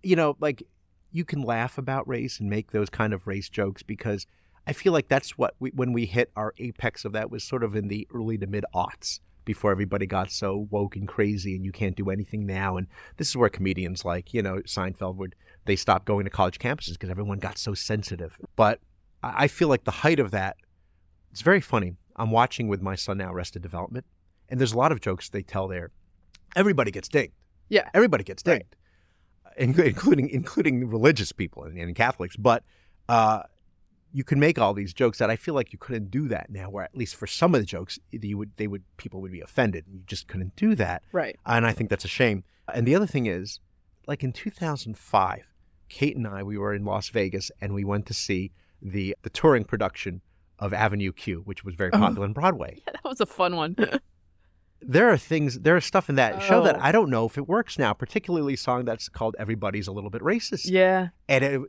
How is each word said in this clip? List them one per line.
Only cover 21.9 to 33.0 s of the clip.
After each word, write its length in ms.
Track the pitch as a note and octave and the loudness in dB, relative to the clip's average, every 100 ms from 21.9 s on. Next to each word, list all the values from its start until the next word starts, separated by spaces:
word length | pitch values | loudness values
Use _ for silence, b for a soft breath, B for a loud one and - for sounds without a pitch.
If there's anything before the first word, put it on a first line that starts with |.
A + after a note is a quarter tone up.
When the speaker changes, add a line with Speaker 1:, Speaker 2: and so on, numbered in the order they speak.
| F2 _ - | -6 _ -6
Speaker 1:
I'm 160 | A2 | 0
watching 360 | A2 B2+ - A2+ | 4 4 2 -2
with 140 | G2 | -2
my 140 | F#2+ F#2+ | -2 -4
son 220 | - G2 | -4 -6
now, 120 | F#2 | -6
Arrested 300 | F2+ F2+ F2 | -6 -8 -10
Development, 440 | E2+ E2+ F2+ B2 - _ _ _ _ | -10 -8 -8 -8 -12 _ _ _ _
and 100 | B2+ | 0
there's 140 | B2 | 2
a 40 | A#2 | 4
lot 140 | C#3+ | 2
of 80 | C3 | 2
jokes 300 | - F#2 - | -2 -6 -6
they 140 | G#2 | -10
tell 240 | F#2 G2+ F#2+ | -6 -6 -4
there. 240 | F2+ E2+ - _ _ _ _ _ - | -6 -10 -16 _ _ _ _ _ 0
Everybody 340 | G3 D#3 A2+ | 2 2 0
gets 180 | G2+ - | -4 -2
dinged. 260 | D3 A2 - _ _ _ | -2 -2 -6 _ _ _
Speaker 2:
Yeah. 200 | G3+ - | 0 2
Speaker 1:
Everybody 300 | F#3 A#3 C#3 | 4 6 4
gets 180 | G2 G2 - | -2 -4 2
Speaker 2:
Right. 180 | C#3+ - _ _ _ _ _ _ _ _ - | 2 0 _ _ _ _ _ _ _ _ 0
Speaker 1:
dinged, 200 | B2+ D3+ | 4 6
in-, 80 | E3 | 4
including, 440 | - F#3 D#3+ B2 | 4 4 4 4
including 580 | C#3 - - D#3 B2+ B2 | -2 -4 0 0 0 -2
religious 420 | A2 B2 D3 G2 | 2 4 4 -2
people 340 | - F2 - D#2 | -6 -8 -8 -14
and, 120 | F2 | -10
and 180 | F2 E2+ | -8 0
Catholics. 400 | A#2 - F2 - | 0 0 -8 0
But, 280 | G#2+ A#2 - _ _ _ | 2 2 0 _ _ _